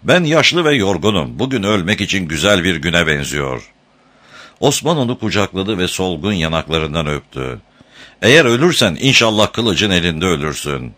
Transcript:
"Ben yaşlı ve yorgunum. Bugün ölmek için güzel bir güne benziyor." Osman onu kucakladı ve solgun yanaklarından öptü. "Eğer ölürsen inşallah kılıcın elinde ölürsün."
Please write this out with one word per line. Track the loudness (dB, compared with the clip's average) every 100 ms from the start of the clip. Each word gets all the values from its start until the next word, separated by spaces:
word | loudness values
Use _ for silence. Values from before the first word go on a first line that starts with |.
"Ben | 2 2
yaşlı | 4 2 2 2 2
ve | 2
yorgunum. | 2 0 0 0 -2 -4
Bugün | -4 -2
ölmek | 0 0 0 -2
için | -2 -4 -4
güzel | -2 2 2
bir | 2 0
güne | 0 2 2
benziyor." | 0 -2 -4 -4 -6 -12 _ _ _ _ _ _ -20 -20 _
Osman | 0 0 -2 0
onu | -2 -2
kucakladı | -4 -2 -2 -4 -4 -2
ve | -4
solgun | -2 -4 -2 -2
yanaklarından | -2 0 -2 -2 -4 -2 -4 -2
öptü. | -4 -8 -10 -8 -10 _ _ _ -20 -20 _
"Eğer | 4 6 6
ölürsen | 4 2 2 0 2
inşallah | 2 4 2 2 0
kılıcın | 0 -2 0 2
elinde | 2 0 -2 0
ölürsün." | 0 -2 -6 -6 -6 -8